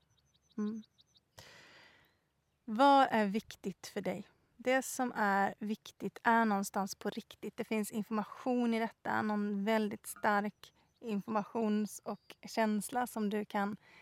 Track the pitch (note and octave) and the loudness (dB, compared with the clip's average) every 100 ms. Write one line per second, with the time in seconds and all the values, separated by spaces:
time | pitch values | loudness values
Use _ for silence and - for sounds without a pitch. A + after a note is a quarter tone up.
0 | _ _ _ _ _ - G#3 A3 - _ | _ _ _ _ _ -6 -6 -6 -14 _
1 | _ _ _ - - - - - - - | _ _ _ -20 -20 -20 -20 -20 -20 -20
2 | _ _ _ _ _ _ - G#3+ C#4 C#4 | _ _ _ _ _ _ -4 4 8 8
3 | C4 A3 G3+ G#3 - - G3+ - - G#3 | 8 4 2 0 -6 -10 -10 -10 -10 -6
4 | F#3 G3 - _ _ - B3+ C4 - - | -4 -6 -10 _ _ -6 0 0 0 -4
5 | B3 A#3 G#3 G3 G3 - G#3 A3 - - | -4 0 2 2 2 -2 -6 -6 -8 -10
6 | G3+ - A#3 A3+ A3+ G3 G3+ G#3 G3 - | -10 -2 4 4 4 2 0 -2 -4 -4
7 | - A3+ - - G#3+ - - A3 G#3 A#3 | -6 -6 -10 -12 -10 -8 -2 -2 -2 -4
8 | - G#3+ G3 - C4 B3 A#3+ A3+ A3+ - | -2 -4 -4 -4 0 2 2 2 -2 -4
9 | - A3 G#3+ G#3 G#3 G3 G3+ A3 G#3 G#3+ | -2 0 0 0 -2 -2 0 2 0 -6
10 | - - A3+ G3+ G#3 - - _ _ _ | -12 -2 0 2 0 -8 -20 _ _ _
11 | A#3+ G3+ G3+ G#3+ - A#3 A3 G#3 G#3 - | -6 -4 -2 -4 -2 -2 0 0 -2 -8
12 | A3+ G#3 - - - - A3 G#3 - B3 | -12 -12 -14 -20 -6 0 2 0 -2 -4
13 | B3 A3 G#3 G#3 G#3 G#3 G3+ G#3+ - - | -4 -2 -2 -2 -2 -2 -2 -6 -14 -20